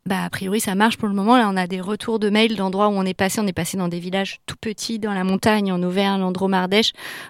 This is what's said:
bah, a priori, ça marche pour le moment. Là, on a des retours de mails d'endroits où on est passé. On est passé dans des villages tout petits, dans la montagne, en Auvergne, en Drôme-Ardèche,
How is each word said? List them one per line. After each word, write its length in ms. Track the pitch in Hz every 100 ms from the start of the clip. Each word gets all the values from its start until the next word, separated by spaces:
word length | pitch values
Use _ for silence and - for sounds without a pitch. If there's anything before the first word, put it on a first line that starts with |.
| 185
bah, 180 | 190
a 60 | 175
priori, 320 | - 190 220
ça 120 | 214
marche 240 | 190 226 -
pour 120 | 214
le 40 |
moment. 240 | 196 208 247
Là, 100 | 208
on 60 | 190
a 100 | 175
des 140 | 185
retours 360 | 185 214 - 220
de 120 | 208
mails 260 | 208 226 202
d'endroits 320 | 190 190 208
où 60 |
on 100 | 196
est 100 | 190
passé. 280 | 185 196 220
On 40 | 208
est 80 |
passé 220 | 175 - 190
dans 140 | 175
des 100 | 175
villages 400 | 180 196 190 - -
tout 100 | -
petits, 400 | 226 208 - 226
dans 140 | 214
la 120 | 196 185
montagne, 460 | 190 226 214 196
en 120 | 180
Auvergne, 400 | 180 185 196 196
en 80 | 185
Drôme-Ardèche, 640 | 185 190 190 185 202 226 - - -